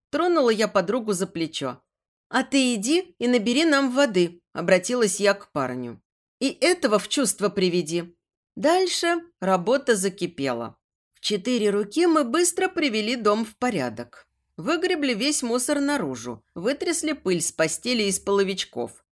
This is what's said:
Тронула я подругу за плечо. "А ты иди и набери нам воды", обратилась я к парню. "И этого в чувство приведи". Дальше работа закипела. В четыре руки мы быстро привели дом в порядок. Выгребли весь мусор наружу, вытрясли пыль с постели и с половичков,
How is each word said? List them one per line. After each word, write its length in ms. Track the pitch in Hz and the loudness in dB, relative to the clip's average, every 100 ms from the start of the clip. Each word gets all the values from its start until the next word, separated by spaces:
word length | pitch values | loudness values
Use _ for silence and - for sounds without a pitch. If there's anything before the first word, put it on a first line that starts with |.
| _ | _
Тронула 400 | 294 349 339 247 | -2 2 2 2
я 180 | 214 214 | 2 2
подругу 460 | 214 185 247 214 | 0 0 -2 -2
за 140 | 180 185 | -2 -4
плечо. 540 | 165 160 - 135 - _ _ _ _ _ | -4 -6 -6 -8 -8 _ _ _ _ _
"А 140 | 240 | -4
ты 320 | 262 277 254 233 | 0 2 2 0
иди 400 | 220 330 370 - | 0 0 -2 -4
и 80 | 240 | 0
набери 380 | 247 208 254 330 | 2 2 2 4
нам 260 | 277 269 | 4 2
воды", 500 | 247 285 185 170 175 _ | 2 2 2 0 -2 _
обратилась 640 | - 175 185 180 247 214 - | -6 2 2 2 0 0 2
я 140 | 202 | 0
к 180 | 202 - | 0 -2
парню. 500 | 147 127 123 120 113 _ _ _ - | -6 -4 -4 -10 -12 _ _ _ -6
"И 100 | - | -4
этого 500 | - 311 359 262 208 | 0 0 2 2 0
в 80 | - | 0
чувство 420 | - 233 - 196 | -2 -2 0 -2
приведи". 640 | - 185 175 156 170 170 - _ _ _ - | 0 0 0 -2 -4 -6 -12 _ _ _ -2
Дальше 640 | 262 359 370 - 349 339 339 _ | 2 2 2 0 0 0 -4 _
работа 560 | 190 185 175 269 269 214 | 0 0 2 0 2 0
закипела. 800 | 190 190 165 - 139 117 113 - _ _ _ | 0 -4 -6 -4 -4 -4 -6 -14 _ _ _
В 80 | _ | _
четыре 480 | - 202 214 247 208 | -4 -4 0 0 2
руки 380 | 202 202 302 349 | 0 0 2 4
мы 160 | 311 | 4
быстро 440 | 240 311 349 - 381 | 2 2 0 0 -2
привели 480 | 359 294 214 214 254 | 0 -2 0 -2 0
дом 300 | 214 214 226 | 2 2 0
в 100 | - | -4
порядок. 680 | - 196 123 110 120 - _ _ _ - | -4 -2 -4 -6 -12 -16 _ _ _ -8
Выгребли 560 | 202 330 359 349 277 | -4 -2 0 0 -2
весь 300 | 214 269 294 | 0 0 -2
мусор 380 | 240 247 247 285 | 0 -2 0 0
наружу, 640 | 277 285 156 123 120 117 _ - | 0 0 -2 -6 -8 -12 _ -6
вытрясли 560 | 196 285 359 330 - | -4 -2 -2 -2 -4
пыль 300 | - 190 175 | -4 -2 -2
с 100 | - | -2
постели 520 | - 160 - 240 247 | -2 -2 -2 -2 0
и 80 | 202 | 0
с 80 | 190 | -2
половичков, 840 | - 202 196 190 - - 120 - _ | 0 0 0 -2 -8 -8 -10 -12 _